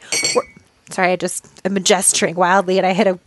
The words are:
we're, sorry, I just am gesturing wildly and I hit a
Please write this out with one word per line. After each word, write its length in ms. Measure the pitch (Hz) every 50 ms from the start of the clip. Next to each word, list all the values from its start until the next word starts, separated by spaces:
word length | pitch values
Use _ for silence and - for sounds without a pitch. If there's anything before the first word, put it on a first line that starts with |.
| - - - - - - -
we're, 80 | 247 - - - - _ _ _ _ _ -
sorry, 220 | 165 - 190 175
I 40 | 180
just 300 | 175 180 151 - - - - - - -
am 160 | 185 196 196 185
gesturing 500 | 196 208 180 190 - - - 214 165 165
wildly 440 | 175 185 175 185 196 185 180 185 190
and 80 | 185
I 80 | 185 190
hit 120 | 175 220
a 100 | 196 180 175 _